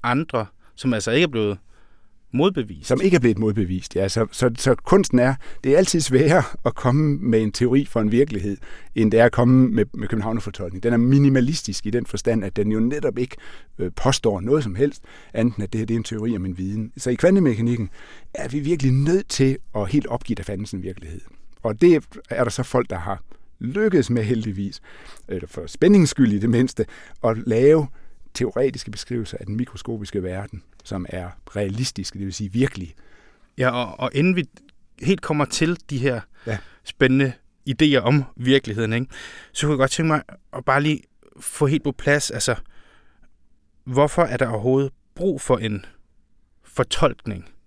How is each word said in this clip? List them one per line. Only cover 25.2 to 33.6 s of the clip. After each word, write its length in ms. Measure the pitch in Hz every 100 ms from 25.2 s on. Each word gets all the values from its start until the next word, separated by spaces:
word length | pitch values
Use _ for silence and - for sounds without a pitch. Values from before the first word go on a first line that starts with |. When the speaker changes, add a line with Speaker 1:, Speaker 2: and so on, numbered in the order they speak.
| -
Speaker 2:
eller 200 | 95 -
for 180 | - 85
spændingens 440 | - 175 208 156
skyld 220 | - 120
i 60 | 101
det 120 | 113
mindste, 360 | 117 123 - 110 - - -
at 120 | 117 113 113
lave 400 | 110 135 160 139 - - - -
teoretiske 560 | - 120 - 135 - -
beskrivelser 480 | 101 - 120 101 -
af 60 | 95
den 100 | 107
mikroskopiske 680 | 123 - - 113 101 101
verden, 400 | 90 92 101 - _ -
som 220 | - 98 90
er 200 | 90 87 - - 101
realistiske, 600 | 101 104 131 - 95 95
det 60 | 98
vil 80 |
sige 180 | 92 104
virkelige. 420 | 104 131 - 85 - - - - _ _
Speaker 1:
Ja, 120 | -